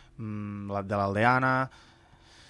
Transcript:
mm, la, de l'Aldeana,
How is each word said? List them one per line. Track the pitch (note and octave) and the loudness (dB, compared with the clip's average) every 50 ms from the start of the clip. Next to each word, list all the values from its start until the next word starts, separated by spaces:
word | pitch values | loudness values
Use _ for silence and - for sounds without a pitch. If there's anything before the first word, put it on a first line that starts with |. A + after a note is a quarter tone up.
| - - - - | -20 -20 -14 -12
mm, | A2+ G#2+ G#2+ G#2 G#2 G#2 G2+ G#2 G2+ G2+ G2+ | -10 -8 -8 -8 -8 -8 -8 -8 -8 -6 -6
la, | G2+ | -4
de | G2 F#2+ G#2 G2+ | -2 -2 0 0
l'Aldeana, | G2+ G2 G2 G#2 A2+ B2 B2+ B2+ C3 C3 C3 C3 C3 B2+ - - - - - - - _ - - - - - - - | 0 0 2 4 4 4 4 4 4 2 2 0 0 -4 -6 -14 -20 -20 -20 -20 -20 _ -20 -20 -20 -20 -20 -20 -20